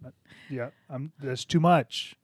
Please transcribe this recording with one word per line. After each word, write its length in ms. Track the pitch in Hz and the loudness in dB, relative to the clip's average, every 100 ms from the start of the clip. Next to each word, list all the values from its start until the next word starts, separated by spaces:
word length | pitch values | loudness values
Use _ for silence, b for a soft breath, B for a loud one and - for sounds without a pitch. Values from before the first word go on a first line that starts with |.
not, 100 | - - _ B - | -20 -20 _ B -10
yeah, 200 | 131 120 - - | -8 -8 -10 -12
I'm, 220 | 131 151 - | -10 -10 -8
that's 280 | 139 127 - | -8 -6 0
too 140 | 170 | 4
much." 560 | 170 165 120 - - - | 6 4 2 -6 -10 -16